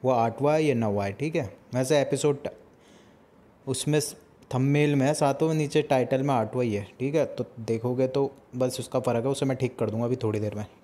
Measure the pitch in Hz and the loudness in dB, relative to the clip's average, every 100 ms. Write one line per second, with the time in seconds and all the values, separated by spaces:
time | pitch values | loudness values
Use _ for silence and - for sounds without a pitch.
0 | 127 123 117 113 143 156 156 120 110 101 | 2 2 2 2 2 2 2 2 0 0
1 | 98 98 151 160 113 - - 123 131 147 | -2 -4 -4 -4 -6 -10 -6 -2 2 2
2 | 139 139 151 135 - - - _ - - | 2 0 0 0 -6 -14 -20 _ -20 -20
3 | - - - _ - _ - 131 - 151 | -20 -20 -20 _ -20 _ -6 -4 0 0
4 | 147 - - - - 127 135 143 147 143 | -2 -10 -20 -20 -6 0 2 4 4 4
5 | 131 151 143 131 160 156 147 151 143 131 | 2 2 0 2 0 0 2 0 2 2
6 | 120 131 139 127 110 127 123 104 101 - | 2 0 2 0 0 -2 -2 -2 -6 -6
7 | 131 151 139 - 123 - 113 113 120 127 | -2 0 0 -2 -10 -8 -4 -2 0 0
8 | 131 139 139 - - 127 127 127 117 131 | 0 0 -2 -4 -14 -2 -2 -2 -4 -2
9 | 123 117 123 139 139 127 123 - 110 110 | 0 0 0 0 -2 0 -2 -2 -2 -2
10 | 120 123 110 107 104 101 104 - | -2 0 -2 -2 -4 -6 -10 -14